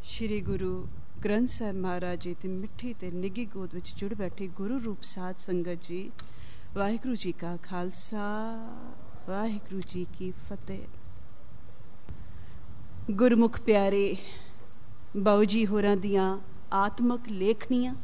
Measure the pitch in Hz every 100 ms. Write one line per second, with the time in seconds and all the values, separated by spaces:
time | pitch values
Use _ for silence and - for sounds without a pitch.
0 | - - 226 208 196 190 185 185 - -
1 | - - 208 208 247 - 220 190 185 180
2 | 180 175 180 175 190 185 202 - 247 226
3 | 180 175 190 190 226 196 180 175 175 -
4 | 196 208 185 - 190 185 202 262 226 185
5 | - - 180 185 - 180 175 175 - 175
6 | 196 - - - - - - 190 202 226
7 | 254 226 185 160 170 175 - 180 180 190
8 | - 214 208 214 220 226 226 233 240 247
9 | - - - 190 226 208 - 190 175 180
10 | 175 - 185 185 - 202 - 190 - -
11 | - - - - - - - - - -
12 | - - - - - - - - - -
13 | - 202 247 226 233 - - 208 196 202
14 | 196 185 - - - - - - - -
15 | - 202 202 202 214 214 214 208 202 202
16 | 202 196 190 190 - - - 196 202 214
17 | 240 240 240 196 190 226 - 247 254 262